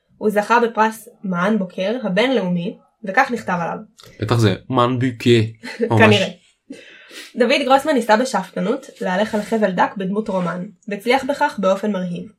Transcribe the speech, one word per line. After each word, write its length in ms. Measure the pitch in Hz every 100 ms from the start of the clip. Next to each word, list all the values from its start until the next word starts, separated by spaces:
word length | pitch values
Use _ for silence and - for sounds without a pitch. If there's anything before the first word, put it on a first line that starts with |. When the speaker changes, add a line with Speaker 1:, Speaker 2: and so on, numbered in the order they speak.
| _ _
Speaker 1:
הוא 120 | 208
זכה 300 | 202 208 233
בפרס 480 | 226 214 220 220 - -
מען 340 | 190 175 196 220
בוקר 380 | 175 - 190 247
הבינלאומי, 720 | 214 185 262 233 185 175 190 - _ _ 196
וכך 240 | 214 262
נכתב 260 | 233 - 175
עליו. 160 | 165 - - _ - -
Speaker 2:
בטח 140 | 110 120
זה 200 | 107 92 -
מען 300 | 127 120 127
בוקה, 300 | 131 117 120 117 110 - - - 220
ממש. 100 | 220
Speaker 1:
<laughs> 40 | 214
כנראה. 220 | 202 175 - _ _ - - - - - - - 202
דוד 260 | 233 294 254
גרוסמן 280 | 269 311
ניסה 240 | 262 214 214
בשאפתנות 680 | 254 190 180 180 185 277 - -
להלך 340 | 190 185 214 214
על 60 |
חבל 300 | 202 226 202
דק 200 | 180 247 196
בדמות 320 | 190 202 220
רומן, 360 | 185 170 180 208 - -
והצליח 360 | 202 226 262
בכך 360 | 262 285 294 214
באופן 300 | 190 202 214
מרהיב. 340 | 185 180 175 -